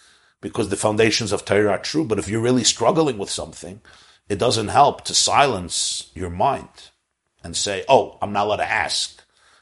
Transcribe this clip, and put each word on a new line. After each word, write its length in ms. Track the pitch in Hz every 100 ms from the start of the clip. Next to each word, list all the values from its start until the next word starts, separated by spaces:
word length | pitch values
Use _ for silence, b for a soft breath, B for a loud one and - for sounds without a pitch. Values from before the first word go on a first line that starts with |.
| b b b b
because 280 | 104 - 104
the 140 | 98 107
foundations 460 | 107 110 104 107
of 140 | 98 -
Torah 260 | 98 104
are 80 | 92
true. 260 | - 151 151
But 120 | 104
if 100 | 87
you're 140 | 113
really 220 | 113 127
struggling 540 | 107 - 113 165 156 110
with 120 | 95
something, 520 | - 80 80 85 98 b b b b -
it 120 | 101
doesn't 300 | 117 113 101
help 340 | 101 143 101 -
to 80 |
silence 960 | - 98 110 143 101 87 - - - - -
your 160 | 90
mind 580 | 85 127 117 - - - _ _ _ _ _
and 120 | 90 80
say, 300 | 104 95 90
"Oh, 300 | 131 98 -
I'm 120 | 104
not 140 | 101 104
allowed 100 | 101
to 140 | 82
ask." 500 | 107 73 - - - _ b b b